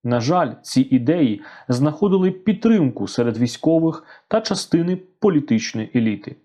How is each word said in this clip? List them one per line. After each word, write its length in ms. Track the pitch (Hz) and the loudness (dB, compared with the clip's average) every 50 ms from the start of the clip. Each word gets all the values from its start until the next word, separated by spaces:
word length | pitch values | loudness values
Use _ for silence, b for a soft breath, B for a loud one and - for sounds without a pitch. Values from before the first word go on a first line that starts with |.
| - | -2
На 160 | 123 120 120 | 0 -2 0
жаль, 320 | 113 131 175 180 165 120 - - | 0 0 0 0 0 -2 -4 -12
ці 180 | _ - - 127 | _ -2 0 0
ідеї 600 | 135 135 131 127 120 127 165 175 147 117 107 101 B B B B B B | 2 2 2 0 2 2 2 2 2 0 0 -4 B B B B B B
знаходили 640 | 123 123 139 151 147 - 208 202 190 190 185 185 | 0 2 2 0 0 0 0 2 2 2 2 0
підтримку 760 | 185 - - 214 208 - - 226 226 208 156 127 117 - 101 95 | -2 0 -2 -2 -2 2 2 2 4 4 2 0 -2 -4 -8 -6
серед 300 | - - 120 120 113 110 | -2 -2 -2 -2 0 0
військових 640 | 123 120 - - - 156 165 160 165 160 160 - B B B B B B | -2 -2 -2 -2 0 2 2 4 2 0 -2 -4 B B B B B B
та 120 | - 220 | -2 -2
частини 560 | 220 - 196 190 - - - 170 170 175 185 | 0 -2 -4 -4 -2 0 0 0 0 0 -4
політичної 960 | 180 - _ _ _ - 208 175 147 139 - 117 110 - - - 113 110 104 - | -4 -8 _ _ _ 0 2 2 2 0 2 0 0 0 -4 -8 -8 -8 -2 -2
еліти. 420 | 120 113 110 104 98 - - - _ | 0 0 0 -2 -4 -10 -18 -18 _